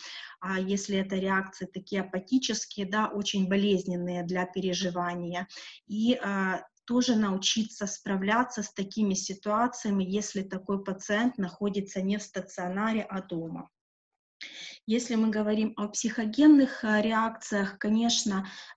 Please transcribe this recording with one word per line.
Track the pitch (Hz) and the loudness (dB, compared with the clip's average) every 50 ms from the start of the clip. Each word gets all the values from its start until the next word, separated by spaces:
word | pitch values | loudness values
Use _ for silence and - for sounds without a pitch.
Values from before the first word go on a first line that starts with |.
| - - - - - - - - | -14 -14 -14 -14 -14 -16 -14 -10
а | - 185 190 185 | -6 -4 -2 -2
если | 190 190 202 196 196 - 196 190 | 0 0 0 -2 0 0 -2 -2
это | 190 196 196 | 0 0 -2
реакции | 190 190 190 190 190 190 - - - 185 | -2 0 2 0 0 0 -4 -8 -10 -12
такие | 185 - 190 - - 208 190 185 | -10 -10 -10 -8 -4 -4 -4 -4
апатические, | - - 185 190 - 254 262 - - 214 214 - - - 202 196 | -2 -4 -8 -2 0 0 2 2 0 -2 -4 -6 -6 -6 -6 -4
да, | 190 208 214 214 | -2 0 0 0
очень | 208 208 202 202 - - 196 190 180 | 0 -2 -2 -2 -2 0 0 2 2
болезненные | 196 196 202 208 196 180 180 185 180 175 175 180 180 175 175 | 2 4 4 4 2 2 2 0 -2 -2 -2 -2 -4 -4 -4
для | 170 180 180 185 | -2 -2 -2 -2
переживания. | 180 - 196 180 185 175 175 190 180 175 180 175 175 175 175 175 170 175 175 185 - - - - - - - _ | -2 -2 -2 -2 -2 -2 -2 -2 -2 -2 -2 -2 -2 -4 -4 -6 -6 -6 -6 -6 -8 -12 -16 -18 -18 -18 -20 _
И, | - 202 214 220 240 247 - - | -8 -4 0 2 2 2 2 0
а, | 196 202 196 190 185 185 - - - _ _ _ - | -2 0 0 0 0 0 -2 -6 -10 _ _ _ 0
тоже | 240 247 247 254 240 | 2 2 4 4 4
научиться | 214 214 196 185 190 190 - - 226 214 - - - 208 | 4 4 2 2 0 0 0 0 0 -2 -4 -4 -6 -6
справляться | 196 - - - 208 196 190 190 202 220 233 254 247 - 220 202 | -6 -6 -6 -4 -2 -2 0 2 2 4 2 2 0 -2 -6 -8
с | - - | -6 -6
такими | - 196 196 - 220 214 196 190 | -8 -8 -4 -2 0 0 0 0
ситуациями, | 190 - - 190 196 - 208 208 220 233 233 240 - - 214 196 196 185 | 0 -4 -6 -8 -6 -4 -2 0 2 2 0 -2 -4 -2 0 0 0 0
если | 180 190 208 202 - - 196 190 | 0 -2 -2 -2 -4 -4 -6 -6
такой | - 190 185 - - 196 196 196 | -6 -6 -8 -4 -4 -4 -4 -4
пациент | 196 190 196 - - 208 208 240 247 - | -6 -8 -6 -4 -2 0 2 2 0 0
находится | - 190 170 - - 202 202 196 202 196 - - 190 | -2 -4 -6 -4 -4 -4 -2 -2 -2 -4 -4 -4 -4
не | 185 196 208 | -2 -2 -2
в | 208 - | -2 -4
стационаре, | - - 190 185 - - 196 180 180 185 196 214 226 220 220 202 | -8 -8 -10 -10 -8 -8 -8 -6 -4 -2 -2 -2 0 0 -2 -4
а | - 196 190 | -4 -6 -8
дома. | 190 - 175 165 165 165 - 170 - - _ _ _ _ _ _ _ _ _ _ _ _ _ - - - - - - - - - _ | -8 -6 -6 -6 -6 -8 -8 -12 -12 -16 _ _ _ _ _ _ _ _ _ _ _ _ _ -18 -18 -16 -16 -16 -16 -16 -18 -10 _
Если | - 220 247 247 - 233 | 0 0 0 0 0 2
мы | 220 220 220 | 2 2 2
говорим | 208 214 214 208 214 220 214 214 - | 2 2 2 2 2 2 0 0 -2
о | - 208 208 | -4 -6 -4
психогенных, | - - - 220 - - 220 214 220 - 294 311 302 277 262 247 - - - | -4 -4 -4 -4 -2 -2 -4 0 4 8 10 10 12 10 8 6 2 -2 0
э, | 214 214 214 214 | 2 2 4 4
реакциях, | 220 226 220 226 226 226 - - - 214 202 196 196 - - | 4 4 2 2 2 -2 -6 -6 -2 0 0 0 -2 -2 -2
конечно, | - 208 214 226 233 233 233 - - 214 196 190 196 - - - - - - | 0 2 4 4 4 4 2 2 2 0 0 0 -2 -4 -8 -14 -16 -10 -6